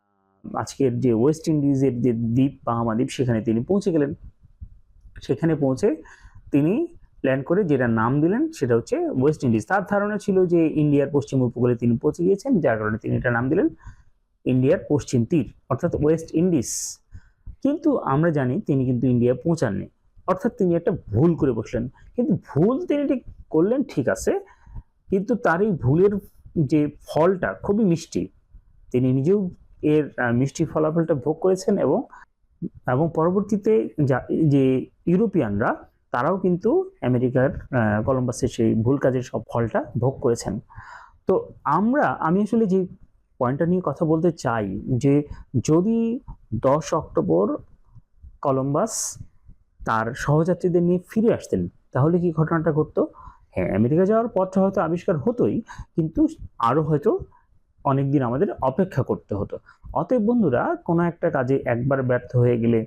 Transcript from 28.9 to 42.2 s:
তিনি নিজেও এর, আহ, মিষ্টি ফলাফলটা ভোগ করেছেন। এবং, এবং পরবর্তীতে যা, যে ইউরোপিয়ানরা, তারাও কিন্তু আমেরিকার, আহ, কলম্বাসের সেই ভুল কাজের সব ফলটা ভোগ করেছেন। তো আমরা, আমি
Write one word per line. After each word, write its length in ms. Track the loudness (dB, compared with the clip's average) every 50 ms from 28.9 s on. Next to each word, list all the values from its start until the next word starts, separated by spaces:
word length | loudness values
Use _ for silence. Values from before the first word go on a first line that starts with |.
| -2
তিনি 200 | 0 2 2 2
নিজেও 380 | 2 2 2 2 2 0 -4 -8 -12 -20 -20 -16 -6 0
এর, 280 | 2 2 2 2 0 -4 -4
আহ, 120 | -2 0 2
মিষ্টি 320 | 2 0 0 0 -4 -4
ফলাফলটা 500 | -4 -2 -2 -2 0 0 0 0 0 0
ভোগ 260 | -2 -2 -4 -4 0
করেছেন। 380 | 0 0 0 0 0 0 0 2
এবং, 240 | 2 2 0 0 -2 -4 -12 -20 -20 _ _ _ _ _ _ -12 -12 -12 _ -10 -4
এবং 240 | -2 0 0 0 0 0
পরবর্তীতে 760 | 0 0 2 2 0 0 0 -2 -2 0 2 2 2 0 -2 -2 -2 0
যা, 220 | 2 2 0 0 -2 0 2 2 4
যে 380 | 4 4 4 4 2 0 -2 -6 _ _ -2
ইউরোপিয়ানরা, 720 | 0 2 2 2 2 0 0 -2 0 0 0 0 -2 -2 -4 -8 -20 _ _ _ _
তারাও 280 | -4 -2 -2 0 -2 0
কিন্তু 520 | 0 0 0 0 0 0 0 0 0 -2 -8 -6 -2
আমেরিকার, 480 | 0 0 2 2 0 2 2 2 0
আহ, 520 | 0 -4 -10 -4 -2 0 0 2 0 0 0
কলম্বাসের 460 | 0 0 0 0 -2 -4 -2 -4 -4
সেই 260 | -2 0 2 2 2
ভুল 220 | 2 2 2 0
কাজের 260 | 2 2 0 0 0 -4
সব 200 | -4 -8 -10 -8 -6 -4
ফলটা 320 | -2 -2 0 -2 -4 -4 -4 -6 -2
ভোগ 220 | -2 -2 -2 0
করেছেন। 400 | 0 0 0 0 -2 -8 -8 -8 -10 _ -20 -20 -20 -20 -20 -20 -20 -20 _ _ _
তো 260 | 0 0 0 0 -4 -14 -10 -4
আমরা, 380 | -2 0 2 2 2 2 2 0
আমি 400 | 0 -2 -2